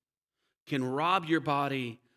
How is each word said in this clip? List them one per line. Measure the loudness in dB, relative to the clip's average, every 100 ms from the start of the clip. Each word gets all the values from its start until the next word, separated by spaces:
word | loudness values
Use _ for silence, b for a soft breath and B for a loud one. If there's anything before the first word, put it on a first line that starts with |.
| _ _ _ _ _ _ -4
can | -2
rob | 0 0 2 2
your | 2 0
body | 2 0 0 -2 -4 -8 _